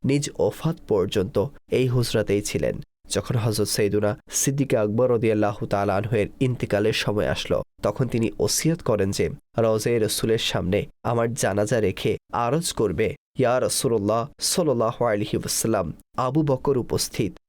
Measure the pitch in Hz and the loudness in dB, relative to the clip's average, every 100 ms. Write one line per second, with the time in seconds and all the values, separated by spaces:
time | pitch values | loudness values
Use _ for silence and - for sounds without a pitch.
0 | - 143 147 - 98 - 160 170 - 104 | 2 0 0 0 0 0 -4 -4 -2 0
1 | 92 104 95 - 101 - _ 117 127 123 | 2 0 0 0 -2 -6 _ 0 2 2
2 | 117 113 104 101 101 - 67 50 - _ | 0 0 0 0 0 -2 -2 -4 -10 _
3 | - - - 123 113 107 101 - 107 104 | -6 -6 -2 0 0 0 0 2 2 2
4 | 104 104 - - - 139 170 - 104 107 | 0 -2 -6 -2 -2 0 0 2 2 2
5 | 127 120 113 107 104 101 113 101 101 98 | 2 4 2 2 2 0 -2 0 0 0
6 | 107 113 98 - 131 120 120 101 107 110 | 0 0 0 0 -2 -2 -2 0 2 0
7 | - 104 73 - - - 50 _ 98 - | -2 0 0 -2 -2 -2 -4 _ -4 -2
8 | 123 117 113 - 104 - 156 165 - 107 | -2 0 -2 0 0 0 0 0 0 0
9 | 98 98 82 - _ - 113 110 113 120 | 0 0 -2 -4 _ 0 2 2 2 2
10 | 104 - 117 113 - 110 90 98 - - | 0 0 0 0 0 -2 0 0 -2 -8
11 | 107 120 117 117 117 101 107 123 107 95 | -4 0 0 0 -2 0 2 2 0 0
12 | 127 101 _ - 117 147 165 - 110 80 | -2 -2 _ -2 0 0 -2 0 0 0
13 | 104 - _ - 123 127 113 - 135 113 | -2 -4 _ -2 2 2 0 0 0 0
14 | 101 113 113 - - - 170 120 113 - | 2 0 -2 -6 -4 0 2 2 0 0
15 | 120 104 104 - 175 - 113 107 85 - | 0 0 0 -4 -4 -4 0 0 -2 -6
16 | - - 127 143 151 131 - 131 107 - | -12 -4 -2 0 2 0 2 0 0 -2
17 | - - 110 - | -4 -2 -4 -4